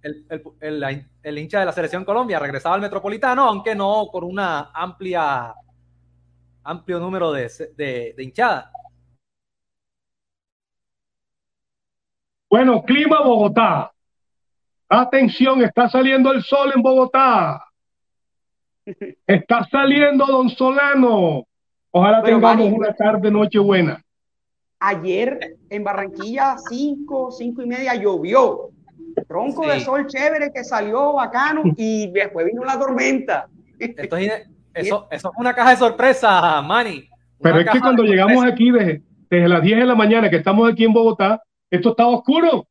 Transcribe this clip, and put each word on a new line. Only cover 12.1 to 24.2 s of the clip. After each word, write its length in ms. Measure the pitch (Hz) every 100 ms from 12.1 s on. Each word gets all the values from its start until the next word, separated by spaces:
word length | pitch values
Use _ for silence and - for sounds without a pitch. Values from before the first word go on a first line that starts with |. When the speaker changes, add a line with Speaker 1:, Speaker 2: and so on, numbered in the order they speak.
| _ _ _ _
Speaker 2:
Bueno, 340 | 214 254 220
clima 380 | - 269 302 311
Bogotá. 680 | 285 226 208 - 196 156 120 _ _ _ _ _ _ _ _ _ _
Atención, 760 | 202 247 269 254 - 262 262
está 260 | 226 - 240
saliendo 440 | 254 262 269 262
el 100 | 262
sol 300 | - 277 277
en 80 | 269
Bogotá. 840 | 247 262 254 262 269 220 160 143 - _ _ _ _ _ _ _ _ _ _ _ - 190 196 - -
Está 380 | 190 - 233 202
saliendo 560 | 277 269 285 294 277 269
Don 220 | 262 254
Solano. 960 | - 262 277 285 277 247 214 175 147 - _ _ _ _
Ojalá 300 | 175 196 220
Speaker 3:
Pero, 140 | 220 226
Speaker 2:
tengamos 260 | 226 226 214
Speaker 3:
Manny, 100 | 220
Speaker 2:
una 180 | 214
tarde, 360 | 208 214 214 208
noche 280 | 208 208 214
buena. 440 | 202 190 165 - _ _